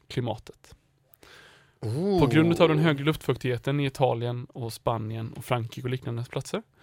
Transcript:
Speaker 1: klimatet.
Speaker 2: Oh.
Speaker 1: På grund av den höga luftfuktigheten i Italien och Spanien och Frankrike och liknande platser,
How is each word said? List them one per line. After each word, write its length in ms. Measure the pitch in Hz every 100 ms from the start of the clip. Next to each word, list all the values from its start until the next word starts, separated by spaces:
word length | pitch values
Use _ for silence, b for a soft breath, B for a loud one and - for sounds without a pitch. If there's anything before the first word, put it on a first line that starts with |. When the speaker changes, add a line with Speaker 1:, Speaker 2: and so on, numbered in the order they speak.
| -
Speaker 1:
klimatet. 640 | - 117 104 - - - - _ _ _ _ b b b b b b
Speaker 2:
Oh. 380 | 110 127 196 185
Speaker 1:
På 80 | 143
grund 340 | 156 165 170
av 60 | 165
den 100 | 156
höga 240 | 160 143
luftfuktigheten 760 | 143 156 - 123 127 120 - 143
i 60 | 139
Italien 600 | - 127 120 120 120 127
och 280 | 139 117
Spanien 600 | - - 113 110 113 113
och 120 | - -
Frankrike 360 | 123 113 - 123
och 20 |
liknande 340 | 127 127 117 120
platser, 340 | 139 - 196 - _